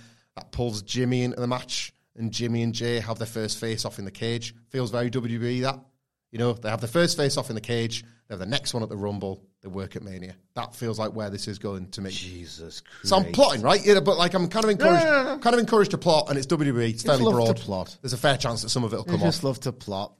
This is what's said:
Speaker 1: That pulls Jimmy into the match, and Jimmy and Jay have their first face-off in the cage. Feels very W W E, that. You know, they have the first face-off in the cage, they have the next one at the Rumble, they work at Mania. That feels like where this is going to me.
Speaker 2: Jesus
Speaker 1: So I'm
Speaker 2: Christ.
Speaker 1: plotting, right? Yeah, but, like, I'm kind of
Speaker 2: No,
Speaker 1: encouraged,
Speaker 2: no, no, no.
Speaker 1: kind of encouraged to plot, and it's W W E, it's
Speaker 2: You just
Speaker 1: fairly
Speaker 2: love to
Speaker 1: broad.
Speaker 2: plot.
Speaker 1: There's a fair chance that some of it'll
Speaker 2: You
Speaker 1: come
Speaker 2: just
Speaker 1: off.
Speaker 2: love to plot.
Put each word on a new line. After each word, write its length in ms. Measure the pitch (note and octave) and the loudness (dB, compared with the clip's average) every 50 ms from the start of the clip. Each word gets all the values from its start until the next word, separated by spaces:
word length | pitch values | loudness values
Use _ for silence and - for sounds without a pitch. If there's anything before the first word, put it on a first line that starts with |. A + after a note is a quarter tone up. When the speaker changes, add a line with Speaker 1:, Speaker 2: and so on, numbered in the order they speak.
| - - _ _ _ _ - | -20 -20 _ _ _ _ -20
Speaker 1:
That 160 | - - - - | -20 -18 -12 -6
pulls 280 | - B2 A#2+ G#2+ G#2 G2 | -4 -4 -4 -4 -6 -8
Jimmy 400 | - - A#2+ B2+ B2 B2+ B2 B2 | -6 -2 -2 0 2 2 2 0
into 160 | B2 A#2+ - | 0 -2 -4
the 80 | B2 | -4
match, 460 | A#2+ B2+ B2+ B2+ - - - - - _ _ _ _ _ | -4 -4 -4 -6 -6 -8 -8 -8 -8 _ _ _ _ _
and 160 | A2+ A2+ A2 A2 | -8 -6 -6 -4
Jimmy 300 | A2+ A#2 A#2 A#2 A#2 A#2 | -4 -2 -2 0 0 0
and 100 | A#2 A2 | -2 -2
Jay 280 | A#2 A#2 A#2+ A#2+ A#2 | -2 -2 -2 -2 -2
have 180 | G#2+ A2 A2+ G#2+ | -2 -4 -6 -6
their 80 | A2+ | -6
first 320 | A2 A2+ A2+ A2 G#2 - - | -8 -6 -6 -4 -4 -4 -6
face-off 400 | - A2+ A2 G#2 - G#2+ - - | -4 -6 -4 -4 -6 -6 -8 -10
in 80 | G2+ | -12
the 40 | F#2+ | -12
cage. 440 | F#2 - A#2 A2+ A#2 A#2 A#2 - - - _ _ | -10 -6 -6 -4 -4 -4 -6 -10 -14 -16 _ _
Feels 200 | - C3 B2+ A2 | -6 -4 -4 -2
very 200 | G2 A#2+ B2 B2 | -2 -2 -2 -2
W 260 | A2+ C3 A#2 A#2 A#2 A#2 | -2 -4 -4 -4 -4 -2
W 120 | A#2 A#2+ | -2 -2
E, 100 | B2 B2+ | -2 -2
that. 180 | B2+ C3+ C3+ C3 - _ _ _ _ _ _ _ _ _ - | -2 -2 -4 -4 -10 _ _ _ _ _ _ _ _ _ -4
You 60 | A2 | -2
know, 140 | A#2+ B2 A#2 | 0 0 0
they 160 | G#2+ A#2 G#2+ | -2 -4 -4
have 100 | A2 A2 | -4 -4
the 60 | A#2 A2+ | -4 0
first 280 | - E3+ F3 E3+ - | 2 4 4 4 4
face-off 320 | - D3 C3+ C3+ C#3 A#2+ - | 2 2 0 0 0 -4 -4
in 40 | A2+ | -6
the 40 | A2 | -8
cage, 440 | G#2+ - A#2+ A#2 A2+ A2+ A2+ - - - _ _ _ - | -4 -2 -2 0 0 -2 -4 -6 -10 -12 _ _ _ -12
they 60 | A2 | -10
have 40 | F2+ | -8
the 80 | F#2 | -6
next 260 | F#2+ C3 C#3 C#3 - - | -2 -2 -2 -2 -2 -4
one 100 | A#2+ A2 | -4 -4
at 40 | G2 | -4
the 80 | - | -6
Rumble, 460 | G2+ G2 G#2 G2+ G2 G2+ F#2+ F#2+ F#2+ - _ _ _ - | -4 -4 -4 -4 -4 -4 -6 -8 -8 -12 _ _ _ -16
they 60 | G2 | -12
work 280 | F2+ G2 F#2+ F#2 - | -10 -8 -8 -8 -10
at 60 | - - | -12 -12
Mania. 320 | G2+ F#2 F#2 F2+ F#2 F#2 - _ _ - | -12 -14 -14 -14 -14 -16 -18 _ _ -10
That 200 | - A#2 - - | -10 -10 -10 -8
feels 200 | - B2 A2+ A2 G#2 | -8 -6 -4 -2 -2
like 140 | A2 G#2+ F2+ | -4 -4 -4
where 160 | A2 G#2+ G2+ | -6 -6 -6
this 200 | G2 G2 - - | -6 -6 -6 -8
is 100 | G2+ F#2+ | -8 -8
going 320 | - G#2+ G2 F#2+ F2+ F#2+ | -6 -6 -6 -6 -8 -10
to 100 | - - | -10 -8
me. 100 | G2 F#2+ | -8 -8
Speaker 2:
Jesus 720 | F#2 - F2+ F2+ F#2 F2 F2 D#2+ - - E2 E2 - - - - - - - | -8 -8 -10 -10 -12 -14 -14 -16 -16 -16 -16 -16 -16 -16 -18 -20 -18 -8 0
Speaker 1:
So 140 | - G3 | 4 4
I'm 60 | F#3+ G3 | 4 4
Speaker 2:
Christ. 100 | - F2 | 4 4
Speaker 1:
plotting, 280 | - C#4+ B3+ D3 A#2+ G#2 | 4 4 4 4 2 4
right? 220 | C3+ F#3 G3+ - | 4 4 6 8
Yeah, 140 | G3 G#3 F#3+ | 8 6 8
but, 160 | D3 F#3+ F#3 | 8 4 4
like, 180 | D#3 F3 F3 F3 | 4 4 2 2
I'm 140 | F#3+ F3 E3+ | 2 0 0
kind 160 | E3+ A3 A3 | 0 2 2
of 140 | A3 G#3 F#3+ | 2 2 4
Speaker 2:
No, 80 | C#4 | 6
Speaker 1:
encouraged, 180 | D#4+ F4 E4+ E4 | 6 6 6 6
Speaker 2:
no, 160 | D#4 D4 C#4 B3+ | 6 4 4 2
no, 100 | C#4+ C4+ | 2 -2
no. 40 | C#4 | 0
Speaker 1:
kind 140 | - A#3+ A#3+ | 2 4 4
of 60 | A#3+ | 4
encouraged 300 | A3+ - A3+ A3 G3+ G3+ | 4 4 4 4 4 4
to 80 | F#3 D3+ | 2 0
plot, 280 | - F3+ D#3+ D3+ D3 - | 4 4 4 4 4 2
and 100 | D3 C#3 | -2 -2
it's 80 | C3+ | 0
W 240 | C#3 F3 D#3 D#3 C#3+ | 0 0 2 2 2
W 160 | B2+ A#2 A#2 | 2 2 2
E, 40 | A2+ | 0
it's 120 | A2 A#2 - | 0 -2 2
Speaker 2:
You 60 | D3+ | 2
just 120 | D3 C3 | 4 4
Speaker 1:
fairly 40 | A#2+ | 6
Speaker 2:
love 220 | A2 B2 A#2+ A#2 A2+ | 4 4 4 4 4
to 60 | - | 2
Speaker 1:
broad. 20 | |
Speaker 2:
plot. 400 | A#2 - - G2 F#2 F2+ - - - | 0 -2 -4 -4 -4 -4 -8 -12 -12
Speaker 1:
There's 120 | - C3 A#2 | -8 -6 -6
a 40 | |
fair 200 | A#2 - D3+ C3+ | 0 2 2 2
chance 260 | B2 - B2 A#2 A2+ A2+ | 2 0 -2 -4 -4 -4
that 60 | - | -2
some 160 | - C3 A#2+ | -2 0 0
of 80 | G#2+ G#2+ | -2 -2
it'll 120 | G2 - | -4 -4
Speaker 2:
You 40 | F3 F3 | -2 -2
Speaker 1:
come 80 | E3 | 2
Speaker 2:
just 200 | E3+ E3+ D#3 E3 | 2 2 0 0
Speaker 1:
off. 40 | - | -2
Speaker 2:
love 160 | C3+ B2+ A#2+ | -2 -2 -2
to 120 | - C#3+ A#2 | -4 -8 -8
plot. 400 | - - - G2+ F#2+ G#2 - _ - | -8 -8 -8 -6 -6 -6 -8 _ 0